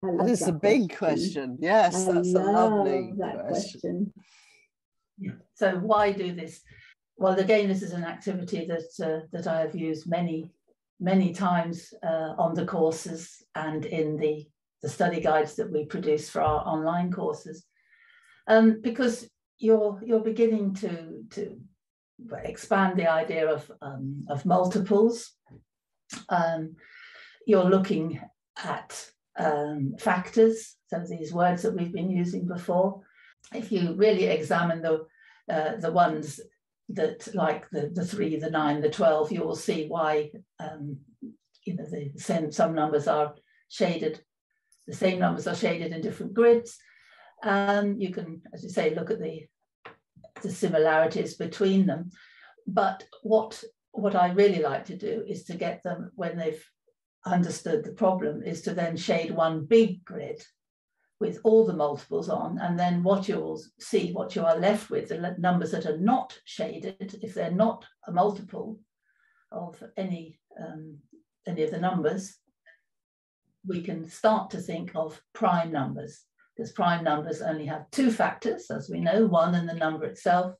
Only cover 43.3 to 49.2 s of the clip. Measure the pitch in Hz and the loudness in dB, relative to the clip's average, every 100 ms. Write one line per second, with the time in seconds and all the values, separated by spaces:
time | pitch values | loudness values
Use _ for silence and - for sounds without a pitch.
43.3 | - _ _ _ - 180 170 156 - _ | -4 _ _ _ -2 -2 0 -4 -6 _
44.3 | _ _ _ _ _ - - 190 180 180 | _ _ _ _ _ -16 0 0 2 0
45.3 | 170 - 170 196 170 165 165 214 - - | 0 -4 -2 -2 -2 -4 -6 -8 -6 -6
46.3 | 196 233 233 233 - _ _ _ - - | 4 6 6 2 -16 _ _ _ -20 -20
47.3 | _ 220 202 202 202 202 202 185 180 170 | _ 0 2 4 2 2 -2 -4 -6 -10
48.3 | 160 - - - - 156 160 - 220 | -12 -16 -16 -8 0 0 0 -4 -4